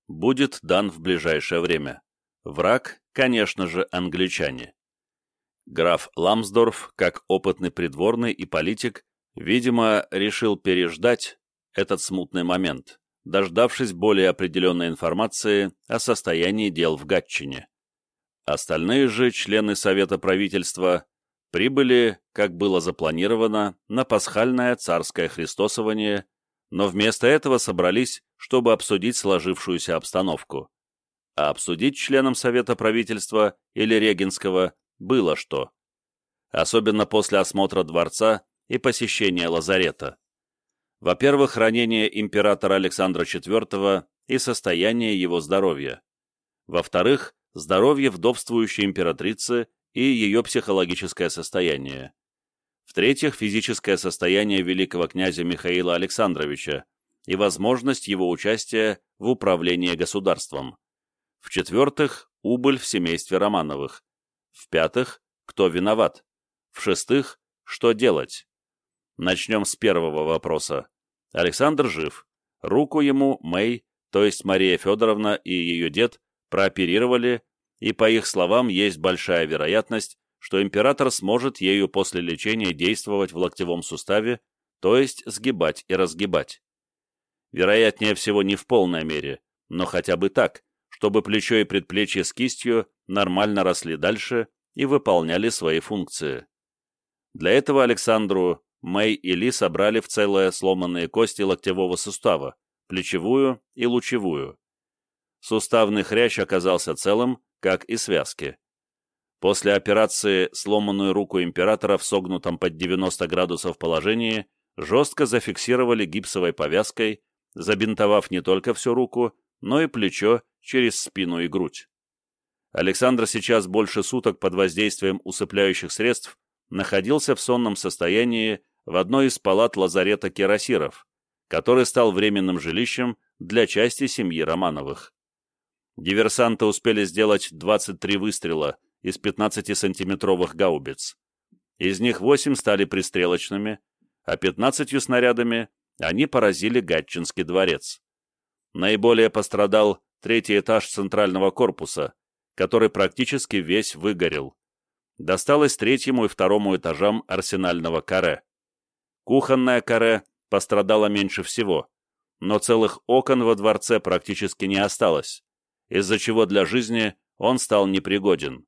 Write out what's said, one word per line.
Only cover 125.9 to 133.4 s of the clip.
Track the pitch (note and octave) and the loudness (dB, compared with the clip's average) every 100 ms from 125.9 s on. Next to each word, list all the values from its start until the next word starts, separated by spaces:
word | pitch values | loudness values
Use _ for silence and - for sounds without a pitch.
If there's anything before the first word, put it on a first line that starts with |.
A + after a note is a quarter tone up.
средств | - A#2 A#2 - - _ _ - | -2 0 -2 -6 -20 _ _ -10
находился | F#2+ F#2+ G2 G2 D3 - | -6 -2 0 2 0 0
в | B2+ | -2
сонном | - B2 A#2 G2 | 0 0 0 -2
состоянии | F#2 - F2 G#2 A#2+ A#2 A2 G2+ _ _ - | -6 -2 0 2 2 0 -2 -4 _ _ -4
в | F2 | -2
одной | F#2 C3+ C3+ | 2 2 2
из | - | 0
палат | G2 F#2+ A#2 G2 | 2 4 2 2
лазарета | F#2 F#2 F#2 G#2 F#2+ | 0 2 2 0 -2
кирасиров, | F#2+ F#2+ G#2+ - G#2 C#2+ - _ _ _ _ - | 0 2 2 0 -2 -2 -8 _ _ _ _ -6
который | E2 A#2+ B2+ | -2 4 4
стал | A#2+ B2+ A#2 | 4 4 2
временным | F#2+ G#2+ G2+ F#2 F2 | 4 2 2 0 -2
жилищем | D#2+ F2 A#2+ - B2 A2 _ | -4 -4 -4 -4 -6 -8 _
для | - | -16